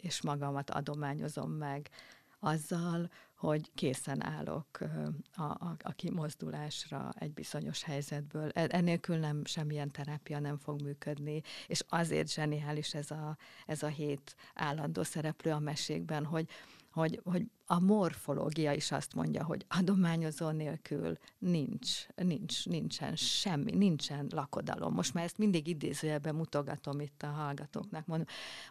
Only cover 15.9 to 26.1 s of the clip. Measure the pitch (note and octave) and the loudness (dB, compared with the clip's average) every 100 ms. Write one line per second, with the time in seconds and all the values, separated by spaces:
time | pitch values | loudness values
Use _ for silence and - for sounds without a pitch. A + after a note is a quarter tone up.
15.9 | D#3 E3 D3+ D3+ E3 D#3+ - - - - | -2 0 -2 0 0 -2 -6 -18 -20 -6
16.9 | D#3+ D#3+ - - F3+ - - - F3 F#3 | 2 2 2 0 0 0 -6 2 6 8
17.9 | G#3+ E3+ D3+ - C#3+ D#3 D#3 D3+ C#3+ - | 8 6 0 -2 0 2 2 2 2 2
18.9 | C#3+ - - D#3+ - D#3+ - - F3+ F#3 | -2 -2 0 0 0 0 -2 0 4 6
19.9 | G3 E3+ E3 D#3 D3+ D#3+ D#3 D3+ D#3 - | 6 6 4 0 0 0 0 -2 -4 -2
20.9 | D3 E3 D#3+ - - F#3 E3+ C#3 - - | -2 0 -4 -8 -2 2 4 2 -2 -2
21.9 | - - - F3+ D#3+ E3 - - E3 D#3 | -4 -4 0 2 2 0 -2 0 0 0
22.9 | - C3+ D#3+ - - G3+ D3+ D3 F3 G3+ | -2 -4 0 0 2 2 2 4 6 6
23.9 | D3 - C#3+ C#3+ D#3+ C#3 - - - - | 6 0 -4 -2 -2 -2 -2 -2 -2 0
24.9 | F3 F3 F3 E3+ - G#3+ F3 D3 D#3+ - | 2 2 0 -2 2 4 4 2 0 -2
25.9 | D3+ D#3 | 0 0